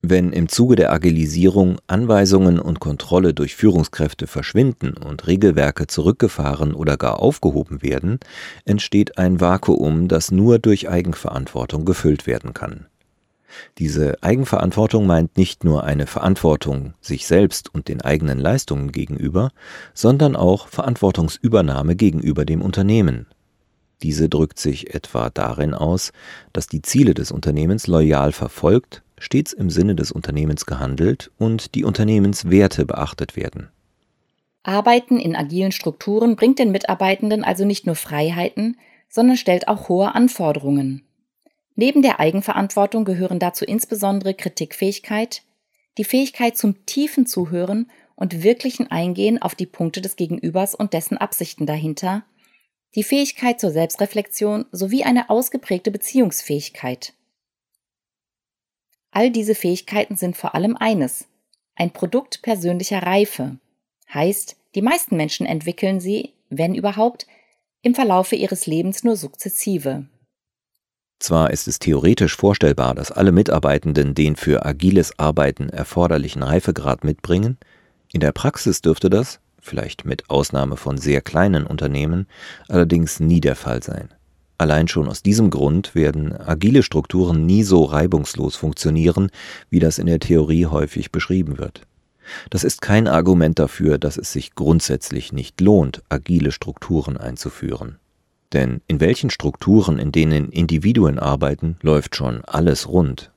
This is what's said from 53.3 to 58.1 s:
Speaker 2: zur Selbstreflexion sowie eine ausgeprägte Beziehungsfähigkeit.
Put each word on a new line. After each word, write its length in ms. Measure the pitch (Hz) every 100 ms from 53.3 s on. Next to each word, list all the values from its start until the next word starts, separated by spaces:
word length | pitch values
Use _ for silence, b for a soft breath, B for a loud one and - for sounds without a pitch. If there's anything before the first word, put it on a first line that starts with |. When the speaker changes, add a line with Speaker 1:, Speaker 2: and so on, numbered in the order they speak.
| - 247 240
Speaker 2:
zur 120 | 190
Selbstreflexion 920 | 156 165 - 202 214 202 - 208 214 -
sowie 320 | 180 190 254
eine 260 | - 247 -
ausgeprägte 600 | 220 262 269 - 180 214
Beziehungsfähigkeit. 1200 | 202 - 262 214 - - 147 - - 127 127 - _ _ _ _ _ _ _ _ _ _